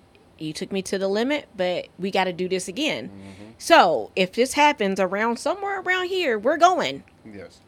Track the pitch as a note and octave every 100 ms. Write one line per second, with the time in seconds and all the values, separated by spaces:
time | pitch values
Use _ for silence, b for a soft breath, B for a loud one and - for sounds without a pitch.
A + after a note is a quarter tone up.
0 | _ _ _ - D#3 D3+ F#3+ G3 F#3 G3
1 | G3 G3+ B3 D4 - F#3 F3+ E3+ - -
2 | F#3+ G3 F#3 E3+ F3+ F#3 F3+ F#3 D4+ C#3
3 | G2+ G2 G2 F#2+ G#2+ - - D#4 G3+ C#3
4 | G2 - F#3 - B3+ - D4 C#4+ G3 F#3+
5 | F#3 G3 A3+ A#3 C#4 F#4+ G4 G4 F4+ F#4
6 | F4+ F#4 E4 A3 G#3 D#4+ F4 F4 D#3 C#3
7 | - _ - G2+ E2+ -